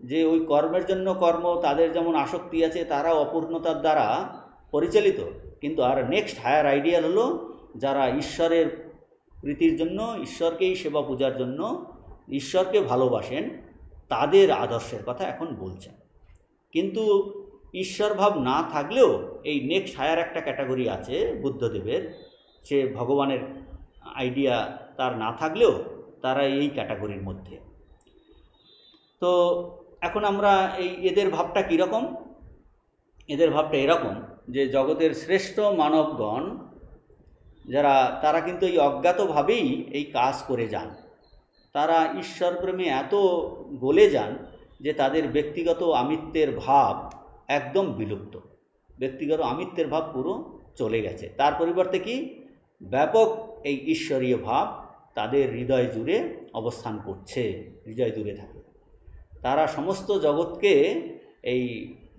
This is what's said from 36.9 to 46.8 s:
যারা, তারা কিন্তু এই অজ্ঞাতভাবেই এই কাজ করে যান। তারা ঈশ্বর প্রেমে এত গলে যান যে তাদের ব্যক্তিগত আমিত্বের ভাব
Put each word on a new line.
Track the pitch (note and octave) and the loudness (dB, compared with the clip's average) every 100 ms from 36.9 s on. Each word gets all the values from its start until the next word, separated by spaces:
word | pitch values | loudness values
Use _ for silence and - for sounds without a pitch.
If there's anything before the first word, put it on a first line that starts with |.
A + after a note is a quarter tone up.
| - _ - _ _ - - - | -20 _ -20 _ _ -20 -20 -4
যারা, | C3 C#3+ C3+ B2+ - | 2 6 6 4 2
তারা | D3+ E3 | 2 2
কিন্তু | E3 F3 F#3 | -2 0 2
এই | E3+ | 4
অজ্ঞাতভাবেই | C#3+ C3+ F3 F3+ F#3+ D3+ C#3 A#3 C#3 B2+ - | 4 4 2 2 2 2 2 2 0 -2 -4
এই | C#3+ | -6
কাজ | D3 A#2+ B2+ C#3 - | -4 0 0 0 -4
করে | A#2+ A2+ | -4 -2
যান। | G#2 - - - _ _ - _ _ _ | -4 -8 -14 -20 _ _ -20 _ _ _
তারা | C#3+ D#3 E3 D#3+ F#3 | -2 2 4 2 -2
ঈশ্বর | E3 - F3 F3 | -10 -2 -2 0
প্রেমে | F#3+ F#3 F3 | -4 -2 -2
এত | C3 C3+ G3+ F#3+ F3 D3 - - | -2 0 2 2 2 -4 -10 -14
গলে | C3+ C3 G#3 G#3+ | -4 2 6 6
যান | C#3 G#2+ - - - - _ | 6 -2 -8 -14 -20 -20 _
যে | C#3+ | -6
তাদের | D3 C3+ D#3+ C#3+ | 0 2 2 0
ব্যক্তিগত | D3 D3 F3 E3 E3 | -2 -2 -2 -2 0
আমিত্বের | E3+ C#3 C3 D#3 - D#3+ D3 | 2 2 0 -4 -4 0 0
ভাব | A2+ - C#3 | 0 4 6